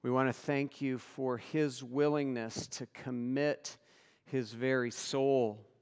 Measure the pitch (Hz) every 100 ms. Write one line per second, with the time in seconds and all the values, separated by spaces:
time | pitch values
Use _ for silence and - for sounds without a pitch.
0 | 127 127 131 123 - 139 139 - 139 127
1 | - - 131 120 - 156 151 123 127 127
2 | 147 147 139 123 113 - - - 123 -
3 | - 123 120 135 147 - - - _ -
4 | _ _ - 135 110 117 127 131 120 -
5 | - 139 135 135 113 107 - _